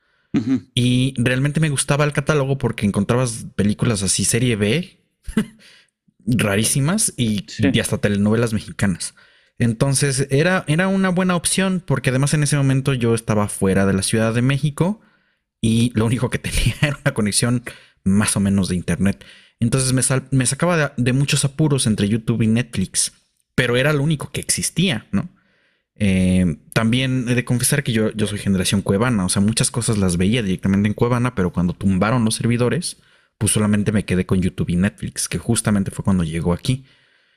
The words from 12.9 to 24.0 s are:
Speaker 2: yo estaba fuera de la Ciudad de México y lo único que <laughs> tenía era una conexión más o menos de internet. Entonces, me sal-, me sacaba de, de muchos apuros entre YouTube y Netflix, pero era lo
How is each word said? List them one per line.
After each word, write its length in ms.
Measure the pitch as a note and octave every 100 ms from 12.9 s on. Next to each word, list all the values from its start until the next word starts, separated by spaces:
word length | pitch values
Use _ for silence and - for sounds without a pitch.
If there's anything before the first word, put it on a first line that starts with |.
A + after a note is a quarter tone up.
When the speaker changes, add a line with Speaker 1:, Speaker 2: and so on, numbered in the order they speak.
Speaker 2:
yo 200 | C3 A#2
estaba 320 | A2+ - G#2 G#2
fuera 380 | - G2 F#2+ G2
de 60 |
la 100 | F#2+
Ciudad 320 | G2 A2 A2+
de 80 | A#2
México 580 | B2+ C#3 D3+ C#3+ E3+ G#3+ _ _ _ _ _ _
y 320 | A2+ A2+ A#2+
lo 120 | G#2+ A2+
único 220 | A#2+ B2
que 80 | -
<laughs> 20 |
tenía 340 | - - - -
era 180 | D3+ C#3+
una 100 | C#3+
conexión 480 | - G#2 - A#2+ B2 - - - _
más 340 | F#2+ G2+ G#2+ G#2+
o 40 |
menos 280 | G2 G2 F2+
de 60 | F2+
internet. 480 | F2 E2+ F#2+ - - - - -
Entonces, 320 | A#2 C3 C3
me 100 | B2+
sal-, 240 | A#2 C3 C3
me 140 | C3+ B2
sacaba 300 | C#3 E3+ E3+
de, 140 | C#3+ -
de 160 | B2
muchos 320 | C3 C#3+ C#3
apuros 420 | C#3 - D#3 C3+ A#2+
entre 220 | G2 G2+
YouTube 340 | A2+ - A2+
y 60 | A2+
Netflix, 640 | A2+ A#2+ - F#2 - - - _ _ _
pero 220 | - B2 B2
era 160 | C#3
lo 100 | D3+